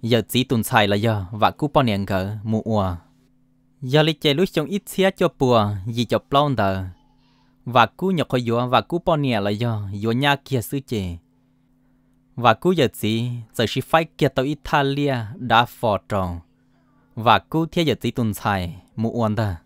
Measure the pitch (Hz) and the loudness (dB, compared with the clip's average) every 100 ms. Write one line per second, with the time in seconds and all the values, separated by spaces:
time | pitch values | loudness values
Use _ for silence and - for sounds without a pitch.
0 | 117 117 101 120 127 120 104 120 104 101 | 0 0 0 -2 0 0 2 2 4 2
1 | 117 107 90 110 107 - 151 156 127 101 | 0 -2 -4 0 0 0 0 0 2 0
2 | 98 98 95 107 107 110 - 107 95 85 | -2 -4 -4 -6 -4 -2 0 0 0 -4
3 | _ _ _ _ _ _ _ _ 131 143 | _ _ _ _ _ _ _ _ 0 2
4 | 156 156 156 139 190 - 147 196 - - | 2 2 0 2 2 0 -2 -6 -6 0
5 | 190 - 180 - 131 120 104 104 95 117 | 0 2 -2 2 4 4 2 -2 -6 -4
6 | 117 113 _ 139 147 123 98 95 95 92 | -2 -2 _ 0 2 0 0 -2 -6 -12
7 | _ _ _ _ _ _ - 120 113 _ | _ _ _ _ _ _ -2 2 2 _
8 | 185 180 127 131 117 117 123 123 - 170 | -2 -2 0 -2 0 -2 2 0 0 -4
9 | 180 160 143 113 101 104 120 110 101 101 | 0 0 0 0 -2 -2 -2 -4 -6 -6
10 | 107 117 143 139 - 131 104 139 135 113 | -2 0 0 0 -2 -4 -4 -8 -6 -6
11 | 92 85 _ _ _ _ _ _ _ _ | -6 -8 _ _ _ _ _ _ _ _
12 | _ _ _ - 120 110 175 180 123 - | _ _ _ -2 2 2 2 2 2 0
13 | 104 113 120 120 110 - 113 - - 165 | -2 -2 -4 -8 -12 -2 -2 -2 0 0
14 | 165 _ 147 - 135 151 - 151 139 139 | 0 _ 0 0 -2 -4 -2 0 0 0
15 | 143 131 107 123 123 113 120 - 120 98 | -2 -2 -6 -10 2 2 2 -2 -2 -2
16 | _ 104 92 87 - _ _ _ _ _ | _ -4 -2 -6 -14 _ _ _ _ _
17 | _ - 110 104 - 160 165 - 160 110 | _ -2 4 2 2 -4 -2 -2 0 0
18 | 120 127 113 98 - 101 87 - _ - | -2 -2 -2 -2 -2 -2 -4 -10 _ -6
19 | 113 120 113 104 107 87 | -4 -2 -2 0 -2 -4